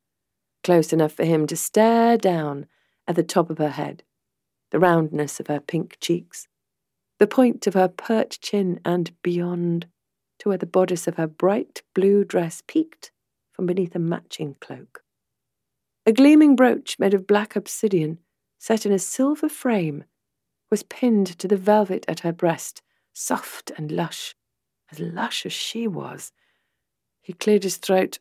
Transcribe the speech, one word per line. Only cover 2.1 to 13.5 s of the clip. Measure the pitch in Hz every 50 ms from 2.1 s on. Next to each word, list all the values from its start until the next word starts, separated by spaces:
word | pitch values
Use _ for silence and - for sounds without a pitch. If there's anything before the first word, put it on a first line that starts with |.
| 233 226
down | - 190 175 160 151 147 143 143 - - _ _ _ _ _ _ _
at | - 170
the | 175
top | 165 - - 190 170 170
of | 160 156
her | 151 147
head, | 135 - - 147 - - _ _ _ _ _ _ _ _ _ _ _ _ _ _
the | - 120
roundness | 180 180 170 165 160 151 165 151 147 143 - -
of | -
her | - 147 147
pink | - - - 160 - - - _
cheeks, | - - 170 175 - _ - - - _ _ _ _ _ _ _ _ _ _ _ _ _ _ -
the | 208
point | 208 - 262 262 240 - - -
of | 202
her | 180 190 185 180
pert | - - - - 226 220 - - - -
chin | - - - 202 190 180 175 170 -
and | 170 175 180 170 170 - _
beyond, | - 180 175 175 175 175 175 175 175 170 170 170 170 - _ _ _ _ _ _ _ _ _ -
to | - 208
where | 190 185
the | -
bodice | 170 - 190 185 180 180 165 -
of | 175 170
her | - 160
bright | 156 156 - 175 185 202 247 - - - - - _ -
blue | 190 190 196 202 202
dress | 196 190 - 180 170 165 - - -
peeked | - - - 320 320 - _ - - _ _ _ _ _ _ _ _